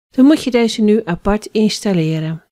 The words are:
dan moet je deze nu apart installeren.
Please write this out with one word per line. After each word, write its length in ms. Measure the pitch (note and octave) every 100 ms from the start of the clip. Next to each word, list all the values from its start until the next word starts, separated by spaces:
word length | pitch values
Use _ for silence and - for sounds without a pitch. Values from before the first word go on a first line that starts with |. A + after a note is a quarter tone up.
| _
dan 160 | -
moet 200 | C4+ D#4
je 60 | C4
deze 320 | A#3+ A3+ A3+
nu 220 | G#3 G#3+
apart 420 | G#3+ E3+ G3+ G#3+ -
installeren. 960 | G#3+ G#3+ - G#3+ F3+ D#3 D#3+ D#3+ D#3+ _